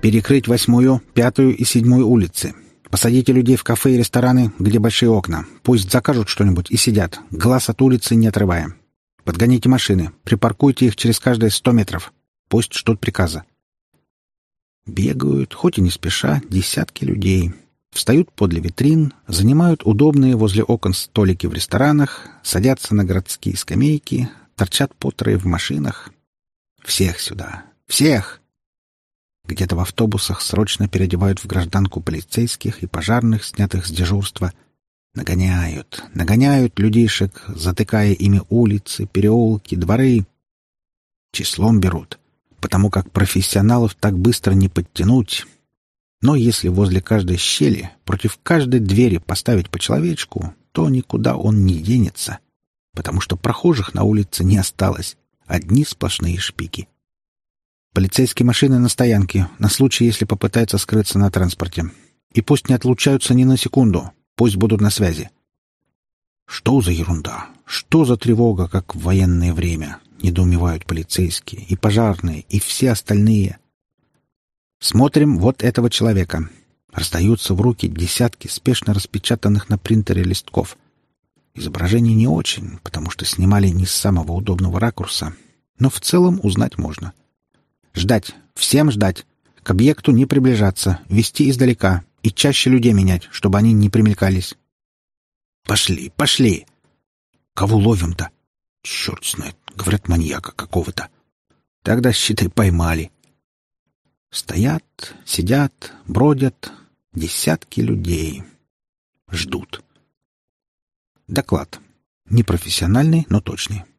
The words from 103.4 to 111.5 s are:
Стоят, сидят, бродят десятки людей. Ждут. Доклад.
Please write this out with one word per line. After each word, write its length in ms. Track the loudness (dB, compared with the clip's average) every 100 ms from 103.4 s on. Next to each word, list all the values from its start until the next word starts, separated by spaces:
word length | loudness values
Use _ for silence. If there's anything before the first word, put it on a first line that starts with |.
| _ _ _ _ _ _ _ _ _
Стоят, 800 | -14 -8 -2 0 -2 _ -20 -20 -20
сидят, 680 | -10 -6 0 0 0 _ -20 -20 -6
бродят 640 | 0 2 2 -2 -4 -20 -20 _ _ _
десятки 680 | -10 -8 -6 -4 -4 -6 -4
людей. 600 | -2 -2 -4 -4 -6 -10 -18 _ _ _ _ _ _ _ _
Ждут. 540 | -10 -8 -10 -12 -20 _ _ _ _ _ _ _ _ _ _ _ _ _ _ -6
Доклад. 500 | -6 -2